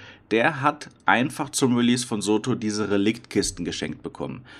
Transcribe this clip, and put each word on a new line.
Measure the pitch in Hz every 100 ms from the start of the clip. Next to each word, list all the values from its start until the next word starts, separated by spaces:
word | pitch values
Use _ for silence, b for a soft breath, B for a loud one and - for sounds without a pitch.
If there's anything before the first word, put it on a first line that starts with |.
| B B -
der | 117 160 143
hat | 147 147 - _
einfach | - 107 131 - -
zum | - 131 120
Release | 120 123
von | - 107
Soto | 98 107 127 110
diese | 107 104 98
Reliktkisten | 101 101 113 - 104 90 -
geschenkt | 85 82 78 -
bekommen. | - - 67 - -